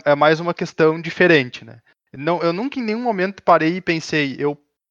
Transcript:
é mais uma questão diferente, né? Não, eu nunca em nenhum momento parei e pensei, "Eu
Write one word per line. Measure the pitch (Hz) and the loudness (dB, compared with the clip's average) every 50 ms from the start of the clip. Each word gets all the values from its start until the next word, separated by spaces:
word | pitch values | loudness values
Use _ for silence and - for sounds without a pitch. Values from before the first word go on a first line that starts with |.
| - | 2
é | 147 147 | 0 2
mais | 143 147 151 160 156 | 4 4 4 4 2
uma | 170 170 170 | 0 -4 -4
questão | - 185 165 - - 160 156 156 165 | -4 -6 -6 0 2 2 2 2 0
diferente, | 165 165 - - 185 180 170 147 127 123 - - 113 | -4 -10 -2 2 4 6 6 4 4 0 -6 -14 -18
né? | 113 117 117 _ _ _ _ _ _ - | -20 -20 -20 _ _ _ _ _ _ -14
Não, | 135 139 156 175 165 170 | -8 -4 -4 -2 -2 -2
eu | 170 170 | -2 -2
nunca | 180 233 285 - 269 | -2 -6 -6 -6 -6
em | 240 | -6
nenhum | 214 214 233 247 | -6 -6 -4 -4
momento | 247 220 185 180 196 196 - - | -4 -4 -2 -4 -4 -6 -4 2
parei | - 175 160 160 160 175 | 2 4 4 4 0 -2
e | 185 175 | -2 -2
pensei, | - 170 160 - - - 156 147 139 127 - | -4 -4 -4 -4 -4 -2 -2 -2 -2 -4 -4
"Eu | 139 147 147 - _ _ _ _ _ _ | -4 -4 -4 -6 _ _ _ _ _ _